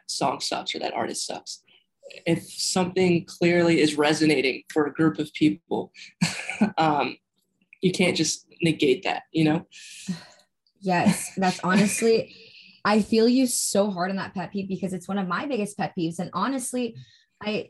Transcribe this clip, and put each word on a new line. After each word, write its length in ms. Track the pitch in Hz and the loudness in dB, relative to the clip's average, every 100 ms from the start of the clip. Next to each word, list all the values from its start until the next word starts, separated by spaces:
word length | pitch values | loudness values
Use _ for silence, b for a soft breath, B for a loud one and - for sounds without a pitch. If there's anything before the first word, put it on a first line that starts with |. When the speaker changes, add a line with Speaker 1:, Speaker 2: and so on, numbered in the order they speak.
| - | -8
Speaker 1:
song 320 | - 139 131 | -4 -2 -2
sucks," 340 | - - - | -4 -6 -6
or 60 | 78 | -6
"That 140 | 76 | -6
artist 300 | - - - | -4 -6 -6
sucks." 380 | - 90 - - _ b b _ - - - | -8 -10 -12 -16 _ b b _ -20 -8 -2
If 160 | 165 - | -2 -2
something 760 | - - 185 180 185 185 170 - | -8 -2 0 0 2 2 2 -2
clearly 540 | - 175 175 170 165 | 0 2 4 4 4
is 160 | 151 151 | 4 4
resonating 680 | 147 156 156 143 127 123 - | 2 4 2 2 0 -2 -4
for 140 | - 143 | -2 0
a 60 | |
group 280 | - 160 156 | 2 0 0
of 120 | 151 | -4
people, 580 | - 117 95 - 110 - - B B 170 | 2 2 2 -4 -6 -6 -12 B B -4
<laughs> 440 | B B B 214 - | B B B 0 2
um, 380 | 160 147 135 127 _ _ _ _ _ _ | 2 2 -2 -6 _ _ _ _ _ _
you 120 | 180 | 0
can't 240 | 180 180 - | 2 2 2
just 300 | 156 - _ - | -2 -4 _ -2
negate 440 | 165 156 147 127 | 0 2 2 2
that, 180 | - - - | 0 -6 -4
you 140 | 160 | 0
know? 220 | 156 160 - B B B B 170 B B B _ _ _ | 2 2 -2 B B B B -12 B B B _ _ _
Speaker 2:
Yes, 520 | 196 175 185 - - - | -2 2 2 2 -2 -2
that's 240 | 185 180 | -2 0
Speaker 1:
<laughs> 40 | |
Speaker 2:
honestly, 720 | 175 190 202 - 226 226 - B B B B B | 2 4 4 2 2 2 0 B B B B B
I 180 | 196 214 | 0 2
feel 260 | 202 220 226 | 4 4 6
you 180 | 247 254 | 4 2
so 440 | - - 202 208 | 0 0 0 0
hard 200 | 180 180 | 0 -4
on 60 | 196 | -4
that 180 | 170 | -6
pet 180 | - 175 | -8 -6
peeve 160 | 202 190 | -6 -6
because 240 | 185 190 | -4 -4
it's 140 | 180 - | -6 -6
one 120 | 196 | -4
of 100 | 185 | -2
my 180 | 175 285 | -4 -4
biggest 300 | 247 202 - | -4 -4 -4
pet 160 | 170 - | -6 -4
peeves. 220 | 165 165 | -4 -4
And 120 | 170 | -6
honestly, 640 | 180 214 269 247 254 240 226 127 B B - | -4 -4 -4 -4 -4 -6 -8 -20 B B -12
I, 280 | 208 208 | -6 -6